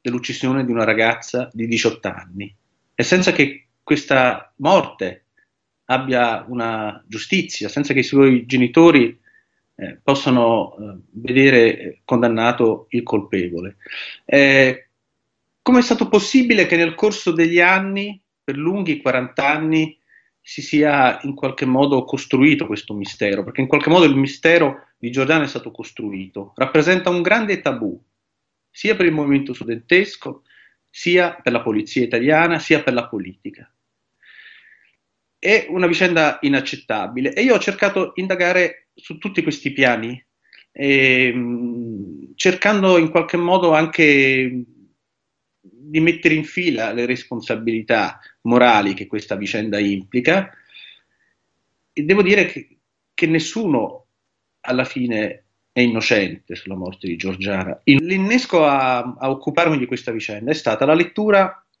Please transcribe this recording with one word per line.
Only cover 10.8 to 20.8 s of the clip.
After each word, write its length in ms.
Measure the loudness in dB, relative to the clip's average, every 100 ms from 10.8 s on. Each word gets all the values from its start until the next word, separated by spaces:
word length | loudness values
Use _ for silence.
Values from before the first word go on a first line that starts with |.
| -16 -18 -20
vedere 920 | -12 -2 4 6 6 6 2 -8 -12
condannato 840 | -2 0 0 0 0 2 0 0 -4
il 120 | -6
colpevole. 760 | -2 -4 -2 -4 -4 -6 -10 -16 -18 -16 -14 -14 0
Eh, 640 | 4 4 6 4 0 _ _ _ _ _ _ _ _
come 160 | 2 4
è 40 |
stato 260 | 4 0 2
possibile 580 | 0 4 2 4 2 2
che 100 | 2
nel 180 | 0
corso 380 | 0 -2 -2 -2
degli 260 | 0 2 4
anni, 640 | 4 2 0 -6 -8 -12 _ _
per 140 | -10 -6
lunghi 420 | -4 -2 -4 -4
quaranta 480 | -2 -2 -4 -2 -2
anni, 500 | 0 0 0 -2 -6 _ _ _ _
si 180 | -18 -14
sia 580 | -2 2